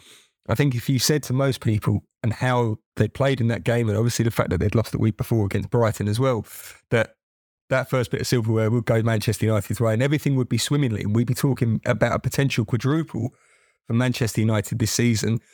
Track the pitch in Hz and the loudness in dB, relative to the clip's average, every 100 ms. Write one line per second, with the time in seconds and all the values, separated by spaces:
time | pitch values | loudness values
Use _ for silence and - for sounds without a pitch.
0 | - - _ _ - 110 143 117 - 131 | -18 -20 _ _ -4 0 0 0 0 0
1 | - 151 - 131 139 - 117 107 - 104 | 2 0 0 0 0 0 0 0 0 -2
2 | - _ 110 - 127 123 117 107 _ - | -4 _ -4 -2 0 0 0 -4 _ -2
3 | 107 - 135 131 117 117 98 117 113 104 | -2 0 0 2 0 0 0 0 2 2
4 | 120 - 113 - - 87 - 113 - - | 0 0 0 0 -2 0 2 0 0 0
5 | 110 - - 117 101 104 98 120 110 - | -2 -2 -2 0 0 -2 -2 0 0 0
6 | 104 107 131 113 - - - - - 117 | -2 0 0 -2 -4 -14 -20 -16 -2 0
7 | - _ _ _ _ _ - 131 127 131 | 0 _ _ _ _ _ -2 -2 0 -2
8 | 117 - - 123 110 110 110 120 117 113 | 0 -2 0 0 2 2 2 0 2 2
9 | 113 110 117 104 107 107 - 104 113 110 | 2 0 0 0 0 0 -2 -2 0 2
10 | 139 151 143 131 120 120 - 143 131 101 | 0 0 0 0 0 -2 0 0 0 -2
11 | 95 110 123 127 143 120 117 110 - 113 | 0 0 0 0 0 0 0 0 -2 0
12 | 117 - - - 139 - 107 113 127 156 | 0 0 -2 0 0 0 -2 0 0 -2
13 | 156 113 123 _ _ _ _ _ - 117 | -2 -6 -6 _ _ _ _ _ -4 0
14 | 127 - 113 - 110 107 - 113 107 - | 0 0 -2 0 2 2 0 -2 0 2
15 | 120 107 107 113 _ | 2 2 0 -2 _